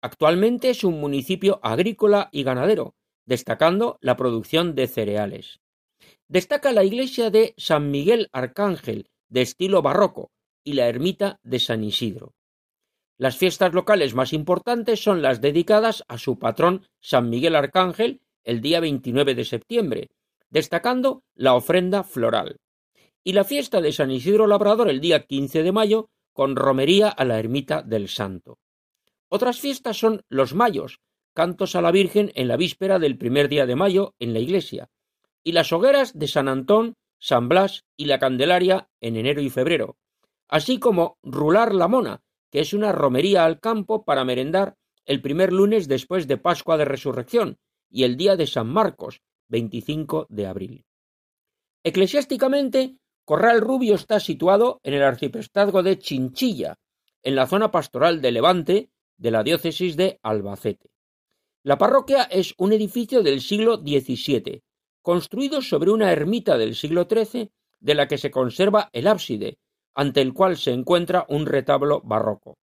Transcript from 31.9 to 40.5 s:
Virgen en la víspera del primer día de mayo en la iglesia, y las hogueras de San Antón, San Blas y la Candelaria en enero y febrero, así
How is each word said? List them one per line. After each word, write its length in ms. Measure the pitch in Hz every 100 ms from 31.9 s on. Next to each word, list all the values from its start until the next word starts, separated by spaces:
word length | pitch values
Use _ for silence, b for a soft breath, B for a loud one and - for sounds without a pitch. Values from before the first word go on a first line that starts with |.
Virgen 420 | 185 185 208 208
en 140 | - 127
la 100 | 123
víspera 400 | 120 - 190 190
del 180 | 156 127
primer 320 | 120 135 143
día 160 | 147
de 120 | 131 127
mayo 380 | 196 185 196 _
en 160 | 117
la 60 | 113
iglesia, 500 | 127 190 160 - - _ _ _ _ _
y 100 | 160
las 200 | 165 160
hogueras 460 | 165 247 277 269 -
de 100 | 147
San 200 | 151 139
Antón, 480 | 135 131 208 233 - _ _
San 300 | - 127 120
Blas 380 | 175 190 - _ _
y 80 |
la 140 | 147 135
Candelaria 720 | 135 127 147 180 180 185 - _
en 160 | 117 113
enero 240 | 123 147
y 80 | 139
febrero, 480 | 131 131 165 101 - _ _ _ _
así 320 | _